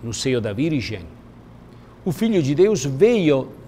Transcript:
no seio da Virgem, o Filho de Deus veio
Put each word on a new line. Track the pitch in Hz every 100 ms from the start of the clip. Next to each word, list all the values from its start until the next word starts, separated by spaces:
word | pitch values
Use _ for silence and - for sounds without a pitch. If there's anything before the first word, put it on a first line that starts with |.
no | 113
seio | 110 135 123
da | 107
Virgem, | 101 160 151 107 104 82 - - - - - - - - -
o | 190
Filho | - 226 196
de | 135 147
Deus | 196 208
veio | 147 135 214 233 160 135 - -